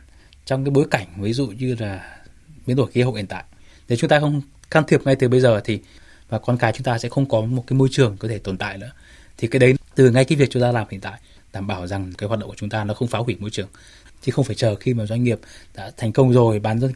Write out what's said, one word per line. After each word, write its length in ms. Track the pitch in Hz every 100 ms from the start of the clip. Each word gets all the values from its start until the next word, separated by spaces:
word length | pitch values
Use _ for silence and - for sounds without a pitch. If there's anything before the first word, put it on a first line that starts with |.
| - - - -
Trong 200 | - 135
cái 60 | 139
bối 160 | 139 160
cảnh, 160 | 143 90 87
ví 140 | 101
dụ 140 | 120 135
như 300 | 107 127 117
là 380 | 107 95 - - - - - - -
biến 100 | 131
đổi 140 | 120
khí 120 | 120
hậu 120 | 123
hiện 120 | 110 95
tại, 180 | 90 - - - - -
nếu 100 | 120
chúng 120 | 160
ta 100 | 151
không 220 | 147 147 139 - -
can 140 | 160 151
thiệp 120 | 156
ngay 120 | 139 135
từ 120 | 127
bây 120 | 127
giờ 200 | 127 107
thì, 160 | 107 104 - - - - -
và 100 | 110
con 180 | - 123
cái 160 | 117
chúng 120 | -
ta 140 | 127 113
sẽ 100 | 120
không 200 | 139 139
có 120 | 110
một 240 | 110 127 -
cái 120 | 131
môi 100 | 135
trường 240 | 143 123 98
có 120 | 110
thể 100 | 104
tồn 180 | - 92
tại 220 | 101 98
nữa. 120 | 117 - - - - -
Thì 100 | 113
cái 120 | 135
đấy, 140 | 127 135 -
từ 160 | - 131
ngay 140 | 120
cái 140 | 135 147
việc 120 | 127
chúng 120 | 123
ta 100 | 123
làm 140 | 120 101
hiện 100 | 98
tại, 200 | 87 - - - -
đảm 140 | 98 101
bảo 200 | 92 87
rằng 260 | 98 95 87
cái 100 | 104
hoạt 120 | 110
động 80 | 95
của 80 | 101
chúng 100 | -
ta 160 | 110
nó 100 | 104
không 140 | 104 123
phá 100 | 107
hủy 180 | 120 95
môi 100 | 104
trường. 180 | - 92 - - - - -
Chứ 100 | -
không 120 | -
phải 120 | 131 107
chờ 180 | 113
khi 200 | 101 -
mà 120 | 120 104
doanh 180 | 117
nghiệp 140 | 123 113 - - -
đã 160 | - 98 -
thành 160 | 113
công 200 | 107 131
rồi, 280 | 123 117 107
bán 200 | 107 113
ra 80 | 131